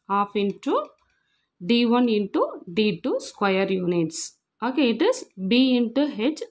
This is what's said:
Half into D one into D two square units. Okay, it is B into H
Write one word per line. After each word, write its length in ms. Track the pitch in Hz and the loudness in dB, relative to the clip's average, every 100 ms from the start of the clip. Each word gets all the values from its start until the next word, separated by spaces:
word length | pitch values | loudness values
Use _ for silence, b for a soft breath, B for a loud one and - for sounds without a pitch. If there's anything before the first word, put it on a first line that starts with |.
| - | -4
Half 260 | 202 202 214 | -2 0 0
into 500 | 202 185 269 480 605 _ _ _ _ _ _ _ 175 | -2 -2 -2 -2 -4 _ _ _ _ _ _ _ 0
D 200 | 233 240 | 2 4
one 240 | 240 240 | 4 2
into 360 | 214 202 320 539 - - | 2 0 -2 -2 -4 -6
D 260 | 175 214 170 | 0 0 0
two 160 | 262 508 | -4 -4
square 520 | - - 202 190 190 | -6 -2 0 2 0
units. 640 | 190 175 175 160 - - _ _ _ | 0 0 0 -2 -4 -12 _ _ _
Okay, 280 | 233 262 254 | -4 0 0
it 120 | 226 | 2
is 240 | 381 508 - - 190 | 0 0 -8 -10 0
B 300 | 240 262 247 | 4 4 2
into 360 | 233 262 285 196 | 2 0 -2 -2
H 220 | 240 311 - | -4 -4 -12